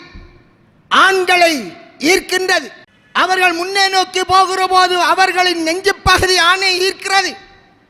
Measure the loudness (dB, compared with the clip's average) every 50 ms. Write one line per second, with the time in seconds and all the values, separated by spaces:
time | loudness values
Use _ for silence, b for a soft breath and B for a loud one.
0 | -20 -20 -20 -20 -20 -20 -20 -20 _ _ _ _ _ _ _ _ _ -2 2 2
1 | 4 4 2 0 0 0 2 2 2 2 0 -2 -8 -10 -14 -20 -20 -20 -10 -4
2 | 0 0 0 0 0 -4 -6 -4 -2 -2 -2 -2 -4 -8 -18 -20 -20 -20 _ _
3 | _ _ -4 -2 -2 0 0 0 0 0 0 -2 -6 -4 -2 0 0 0 0 0
4 | -2 -2 -4 -6 -2 2 2 2 2 2 0 -2 -2 0 2 2 2 2 0 0
5 | 0 0 2 2 0 0 0 0 0 0 -2 -2 -4 -4 -4 -2 -2 -2 -2 0
6 | 0 2 2 2 2 2 2 2 2 2 2 2 0 0 0 0 -2 -2 -4 -4
7 | -4 -2 -2 0 -2 -2 -6 -12 -18 -20 -20 -20 _ _ _ _ _